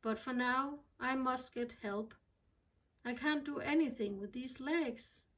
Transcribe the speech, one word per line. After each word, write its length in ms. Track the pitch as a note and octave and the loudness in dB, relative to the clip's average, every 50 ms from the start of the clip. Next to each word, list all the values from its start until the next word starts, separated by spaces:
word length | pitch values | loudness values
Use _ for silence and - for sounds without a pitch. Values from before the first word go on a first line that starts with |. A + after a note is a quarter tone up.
But 160 | - A3+ A3 G#3+ | 0 0 -2 0
for 140 | - - | -2 -2
now, 480 | B3+ A#3+ B3 B3 B3 C4 C#4 C#4+ D4 D4 - _ _ _ | 0 2 2 4 4 4 2 0 -2 -8 -12 _ _ _
I 160 | - B3+ C4 | -2 0 0
must 400 | C4+ C4 C4 B3+ B3+ B3+ - - | 2 2 2 2 0 -2 -6 -4
get 220 | A#3+ A#3+ A#3+ - - | -4 -4 -4 -4 -6
help. 320 | - G#3+ G3+ G#3 A3 A3 - - _ _ _ _ _ _ _ _ _ _ _ _ _ _ _ _ _ | -4 -2 -2 -2 -2 -4 -8 -20 _ _ _ _ _ _ _ _ _ _ _ _ _ _ _ _ _
I 80 | A#3 | -6
can't 320 | B3 B3 B3+ D4+ D4+ D4 C#4+ | -6 0 2 2 2 2 0
do 160 | D4+ C#4+ - | -2 -4 -4
anything 580 | - C4 D4 D#4+ D#4+ C#4 A#3+ - A3+ G3+ G3+ G3 | 0 2 4 4 4 4 2 0 -2 -2 -2 -4
with 140 | G3+ G#3 | -6 -8
these 280 | - B3 B3+ B3+ - - | -6 -6 -6 -6 -6 -6
legs. 640 | C4 C4+ D#4 E4+ D#4+ B3+ A#3 - - - - - - _ _ | -2 2 2 2 2 2 0 -6 -8 -12 -14 -18 -20 _ _